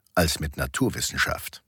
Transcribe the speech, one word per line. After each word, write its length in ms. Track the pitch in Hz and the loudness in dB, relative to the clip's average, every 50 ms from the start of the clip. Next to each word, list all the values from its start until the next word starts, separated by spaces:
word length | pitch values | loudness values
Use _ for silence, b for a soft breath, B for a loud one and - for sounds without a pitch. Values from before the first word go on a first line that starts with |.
| b _ _ | b _ _
als 260 | - 87 80 - - | 2 2 2 2 0
mit 160 | 76 71 - | -2 -4 -2
Naturwissenschaft. 1080 | - - - - - 135 107 - 110 - - - - - - - - - - - - - | -2 -2 -2 0 2 2 2 2 0 -2 -2 0 0 0 0 0 -2 -6 -8 -12 -14 -18